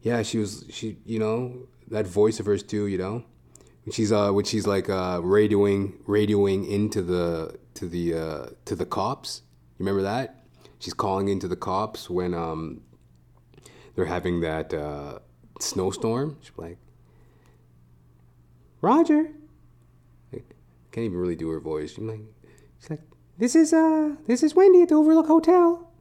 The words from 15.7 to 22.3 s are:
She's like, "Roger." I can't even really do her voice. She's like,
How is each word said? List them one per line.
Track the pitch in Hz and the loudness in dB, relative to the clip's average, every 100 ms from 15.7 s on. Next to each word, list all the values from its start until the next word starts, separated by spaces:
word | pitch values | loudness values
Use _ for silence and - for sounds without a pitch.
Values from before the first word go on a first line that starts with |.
| - 92 98 113 117 147 143 | -4 -4 -4 -4 -2 -4 -8
She's | - - | -20 -16
like, | 82 87 _ _ _ _ _ _ _ _ _ _ _ _ _ _ _ _ _ _ _ _ | -16 -16 _ _ _ _ _ _ _ _ _ _ _ _ _ _ _ _ _ _ _ _
"Roger." | 180 269 330 302 311 - - _ _ _ _ _ _ _ _ | 2 4 4 2 2 -6 -20 _ _ _ _ _ _ _ _
I | - - _ _ _ _ | -18 -18 _ _ _ _
can't | - 113 | -8 -6
even | 87 | -4
really | 90 82 | -4 -4
do | 80 | -6
her | 80 | -6
voice. | 73 78 76 | -6 -8 -8
She's | - | -10
like, | 110 110 107 | -12 -12 -16